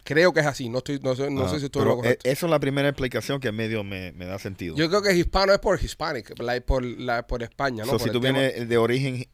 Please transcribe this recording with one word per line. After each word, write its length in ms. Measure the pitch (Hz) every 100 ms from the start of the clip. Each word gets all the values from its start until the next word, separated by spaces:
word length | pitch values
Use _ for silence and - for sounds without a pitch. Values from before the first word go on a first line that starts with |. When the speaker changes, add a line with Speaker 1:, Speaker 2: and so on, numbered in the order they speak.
| -
Speaker 1:
Creo 260 | 143 180
que 80 | 156
es 60 | 147
así, 240 | 131 120
no 80 | 127
estoy, 200 | - 139
no 100 | 131
sé, 160 | 127 139
no 140 | 135
Speaker 2:
Ah, 60 | 135
Speaker 1:
sé 100 | 151
si 60 | 139
estoy 160 | 139
Speaker 2:
pero, 100 | 113
Speaker 1:
en 60 | 120
lo 60 |
correcto. 260 | 117 123 123
Speaker 2:
eh, 20 |
eso 140 | 139 170
es 40 |
la 100 | 151
primera 260 | 139 139 143
explicación 540 | 139 131 120 - 143
que 100 | 127
medio 320 | 107 110 110
me, 300 | 101 95 92
me 120 | 78 90
da 120 | 98
sentido. 380 | 104 95 87 107
Speaker 1:
Yo 100 | 160
creo 140 | 202
que 120 | 202
hispano 380 | 175 160 185 196
es 80 | 196
por 180 | 220 180
Hispanic, 560 | 117 - 160 135 - -
la, 180 | 120 123
por, 240 | - 135 123
la, 420 | 117 123 120 -
por 160 | 123
España, 400 | 117 - 139 113
¿no? 40 | 113
Speaker 2:
So, 100 | 113
Speaker 1:
Por 40 |
Speaker 2:
si 40 | 117
Speaker 1:
el 60 |
Speaker 2:
tú 80 | 120
Speaker 1:
tema. 180 | 131 131
Speaker 2:
vienes 300 | 135 95 117
de 80 | 117
origen 500 | 113 131 139 123 -